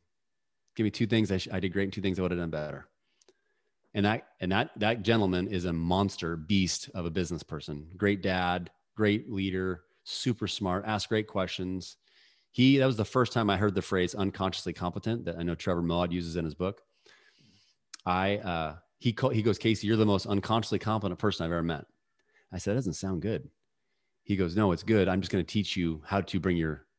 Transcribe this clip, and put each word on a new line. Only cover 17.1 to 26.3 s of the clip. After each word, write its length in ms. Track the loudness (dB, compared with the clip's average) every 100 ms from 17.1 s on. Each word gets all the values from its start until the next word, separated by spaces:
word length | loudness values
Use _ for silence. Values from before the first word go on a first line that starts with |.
| -20 _ _ _ _ _ _ _ -8 -2
I, 320 | 0 2 0
uh, 360 | -2 -2 -4 -8 _ _
he 160 | -2
co-, 160 | 0 0
he 120 | 2
goes, 160 | 2 2
"Casey, 300 | 2 0 2
you're 80 | 4
the 100 | 4
most 200 | 2 2
unconsciously 540 | -2 2 0 0 -2
competent 380 | 0 -2 -2 -2
person 280 | -2 -2 -2
I've 80 |
ever 100 | -2
met." 220 | -2 -4 -8 _ _ _ _ _ _
I 60 | -8
said, 140 | -2
"That 80 | -2
doesn't 140 | -2
sound 280 | -4 -4 -4
good." 280 | -2 -4 -6 _ _ _ _ _ _ _
He 120 | -2 0
goes, 220 | 2 4
"No, 160 | 2
it's 100 | 2
good. 240 | 2 4 4
I'm 140 | 2
just 100 | 0
gonna 120 | -2
teach 340 | 0 -2 -2 0
you 240 | -2 -2 -2
how 140 | -2
to 200 | -2